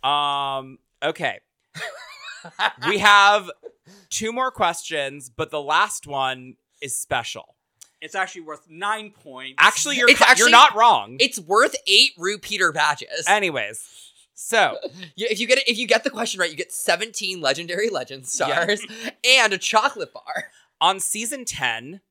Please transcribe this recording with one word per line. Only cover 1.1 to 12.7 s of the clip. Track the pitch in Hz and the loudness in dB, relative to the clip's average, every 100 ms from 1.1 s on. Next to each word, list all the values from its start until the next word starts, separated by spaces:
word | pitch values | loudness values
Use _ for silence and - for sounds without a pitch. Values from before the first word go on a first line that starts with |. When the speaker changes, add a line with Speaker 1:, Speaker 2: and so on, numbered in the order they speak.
| 165 147 95 _ _ _ - | -4 -6 -6 _ _ _ -14
Speaker 2:
<laughs> | 679 571 - 1077 - - 175 - 208 - 233 | -14 -14 -20 -20 -20 -18 -20 -4 -4 -2 -4
Speaker 1:
We | 208 | 4
have | 208 202 202 208 180 - - _ _ 196 _ | 6 8 8 4 -2 -16 -20 _ _ -20 _
two | - 220 | -8 -6
more | 240 262 | -4 -6
questions, | - 185 170 - 160 139 143 131 | 0 -2 -2 -8 -6 -6 -10 -20
but | - 156 | -8 -6
the | 151 | -6
last | 139 160 208 - 147 | 0 0 0 -4 -8
one | 139 131 127 127 - _ _ | -4 -4 -4 -14 -20 _ _
is | 139 - | -10 -10
special. | - 131 117 104 - _ _ _ - _ | -4 -4 -4 -12 -16 _ _ _ -20 _
Speaker 3:
It's | 156 | -10
actually | 196 185 185 | -6 -6 -8
worth | 156 147 _ | -16 -16 _
nine | 160 202 214 208 | -10 -6 -6 -10
points. | _ 156 127 131 131 | _ -20 -16 -12 4
Speaker 1:
Actually, | 175 - 294 269 | 4 4 -2 2
you're | 240 | 2
Speaker 2:
It's | 190 | 4
Speaker 1:
cu-, | 254 | 6
Speaker 2:
actually | 247 | 6
Speaker 1:
you're | 233 | 8
not | 233 285 214 | 8 8 6
wrong. | 233 160 101 131 | 4 4 0 -2
Speaker 2:
It's | 254 - | -2 -2
worth | 160 202 277 - - | -2 2 2 -2 2
eight | 202 269 175 | 4 4 0
Rue | 180 208 | -6 -6
Peter | - 208 180 | -8 -2 0